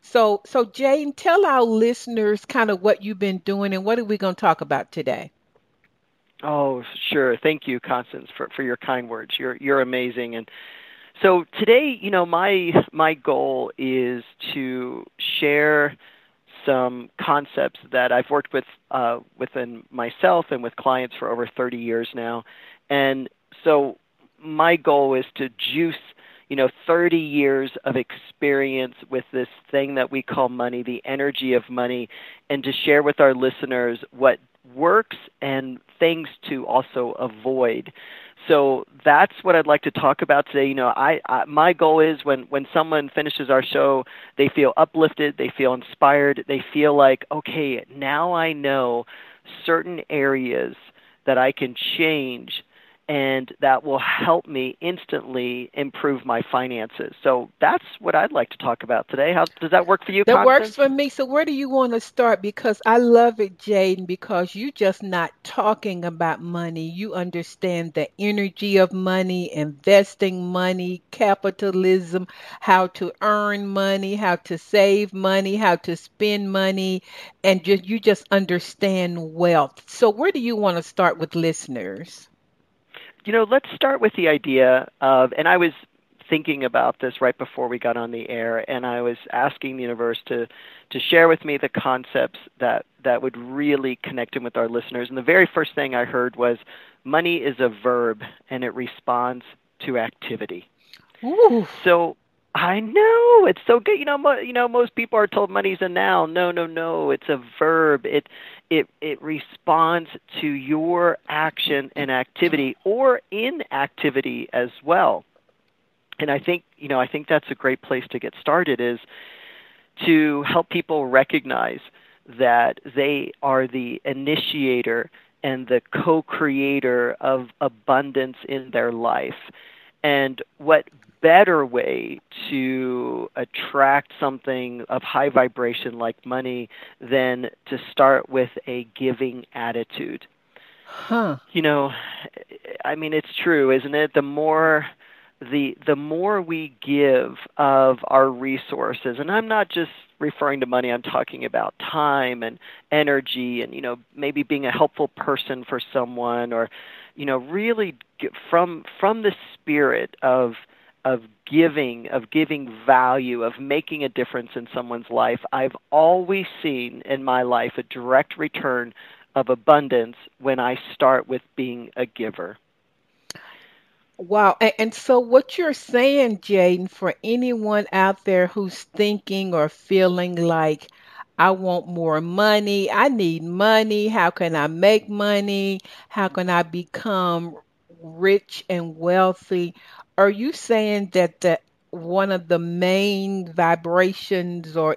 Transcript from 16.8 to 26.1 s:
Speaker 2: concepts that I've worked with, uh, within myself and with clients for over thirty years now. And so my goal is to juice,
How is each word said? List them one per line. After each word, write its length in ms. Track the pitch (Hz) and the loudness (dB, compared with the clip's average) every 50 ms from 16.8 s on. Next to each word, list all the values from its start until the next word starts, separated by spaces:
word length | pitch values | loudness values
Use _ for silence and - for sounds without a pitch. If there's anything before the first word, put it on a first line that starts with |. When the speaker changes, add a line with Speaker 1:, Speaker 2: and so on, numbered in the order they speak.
| 127 123 123 123 120 - _ - | 0 -2 -4 -8 -16 -16 _ -8
Speaker 2:
concepts 640 | - - 143 147 143 - - 143 135 131 - - - 131 | -2 0 0 0 -2 -4 -6 -4 -4 -4 -6 -12 -14 -4
that 220 | 131 127 123 123 | -2 0 2 2
I've 160 | 123 123 123 - | 2 0 0 0
worked 240 | 147 143 - - | -2 -2 -2 -2
with, 120 | - 135 123 - - _ _ _ | -6 -6 -6 -6 -20 _ _ _
uh, 300 | - 131 120 117 117 120 117 _ _ _ | -4 -2 -2 -2 -2 -4 -10 _ _ _
within 460 | 127 - - 135 123 120 120 113 - _ | -10 -8 -8 -10 -10 -10 -12 -18 -20 _
myself 560 | - 127 117 120 - - - 180 180 170 160 - | -10 -8 -8 -8 -4 0 2 2 4 2 0 -2
and 120 | 147 123 | -8 -6
with 140 | 120 117 _ | -6 -10 _
clients 400 | - - 135 131 127 127 120 - | -2 0 0 0 0 -2 -6 -8
for 140 | - 123 117 | -8 -6 -4
over 160 | 120 120 120 | -4 -4 -6
thirty 320 | - _ - 127 123 123 120 | -8 _ -6 -6 -6 -6 -8
years 300 | 117 117 113 113 117 - - | -6 -4 -4 -4 -4 -6 -10
now. 300 | 120 117 117 117 117 - - - - - - - _ _ _ | -8 -8 -6 -8 -8 -10 -14 -20 -20 -20 -20 -20 _ _ _
And 380 | 143 139 139 139 135 135 131 - _ _ _ _ - - - | 0 2 2 0 0 -4 -8 -12 _ _ _ _ -20 -2 2
so 340 | 165 151 147 143 131 101 _ _ _ _ _ _ _ _ _ | 4 4 4 2 0 -6 _ _ _ _ _ _ _ _ _
my 380 | 151 156 156 156 160 170 170 | -14 -8 -2 2 4 4 4
goal 380 | 160 147 160 147 143 139 135 135 | 2 2 2 4 4 4 2 2
is 100 | 127 131 - _ | 0 -2 -4 _
to 120 | - 139 127 | -8 -8 -8
juice, 460 | 117 - - - 135 156 170 165 151 - - - | _ -8 -8 -4 -2 -2 -2 -2 -4 -8 -16 -20